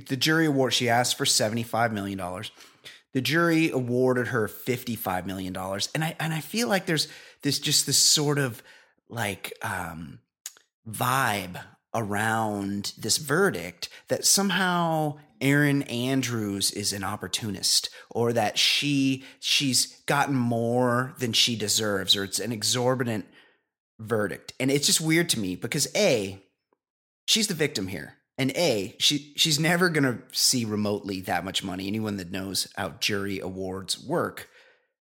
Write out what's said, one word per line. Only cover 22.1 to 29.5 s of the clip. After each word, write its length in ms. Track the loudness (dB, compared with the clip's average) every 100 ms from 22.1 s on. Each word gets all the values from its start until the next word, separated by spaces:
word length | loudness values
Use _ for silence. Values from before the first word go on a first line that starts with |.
| 2
or 80 |
it's 140 | 2 -2
an 140 | -4
exorbitant 760 | -2 0 2 2 2 0 -2 -6 -16 _ _ _ _ _ -14
verdict. 540 | -2 0 0 -4 -10 -2
And 100 | 2
it's 160 | 2 4
just 140 | 2
weird 280 | 4 2 2
to 100 | 0
me 160 | -2 -4
because 320 | -4 -2 -2 2
A, 460 | 4 4 0 -8 _ _ _ _ _ _ _ _ 0
she's 220 | 0 2
the 60 |
victim 340 | 0 -2 -2 -6
here. 260 | -8 -12 -18 _ -4
And 120 | -2 2
A, 400 | 2 2 -2 0
she, 340 | 0 0 -4 0
she's 240 | 2